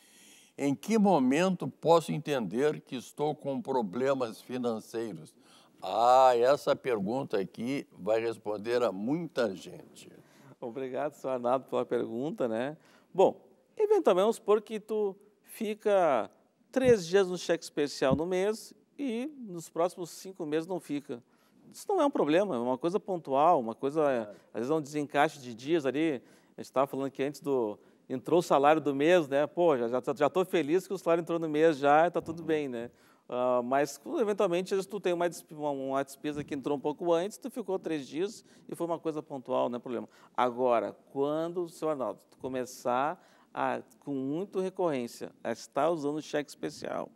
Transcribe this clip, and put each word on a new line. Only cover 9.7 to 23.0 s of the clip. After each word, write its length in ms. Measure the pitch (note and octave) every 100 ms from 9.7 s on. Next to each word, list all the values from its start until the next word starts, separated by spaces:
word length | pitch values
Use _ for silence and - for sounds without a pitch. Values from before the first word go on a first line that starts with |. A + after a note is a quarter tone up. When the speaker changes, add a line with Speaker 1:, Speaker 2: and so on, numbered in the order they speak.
| E2+ - - - - _ _ - -
Speaker 2:
Obrigado, 520 | B2 A#2+ C3 B2+ D3
senhor 220 | D3 C3+
Arnaldo, 320 | B2+ A#2+ C3 C3
pela 200 | B2 A#2+
pergunta, 600 | A#2+ A#2 A#2 D3 A3 B2
né? 280 | A2 C3 D#3+ _ _ _
Bom, 260 | E3 E3 - _ _ _ -
eventualmente, 480 | G#4 G#4 C#4 F#3
vamos 120 | G#3+ A3
supor 240 | - G#3+
que 200 | G#3+ G#3+
tu 340 | - A3 G3+ F#3 _ _
fica 840 | _ - G#3+ G#3 G#3+ G3 E3 B2 F#2+ _ _ _ _
três 340 | C4 B3+ A3 E3
dias 220 | G3 F#3
no 100 | F3+
cheque 240 | - E3+
especial 540 | - - C#3+ - C#3 C3+
no 100 | F3
mês 480 | F#3 G3 A3 - - _ -
e 320 | C#4+ A3+ C#4 C#4+ A3
nos 220 | E3+ -
próximos 420 | D#3+ F3 F#3+ E3+
cinco 340 | - F#3+ F#3+
meses 220 | D#3 D#3 E3
não 140 | F3+
fica. 420 | - C#3+ - A#2+ _ _ _ _ -
Isso 140 | - -
não 120 | F#4+
é 60 | C#4+
um 40 |
problema, 460 | C#4+ D3 E3 G#3 B2
é 20 |
uma 180 | A#2+ B2+
coisa 220 | E3+
pontual, 640 | G3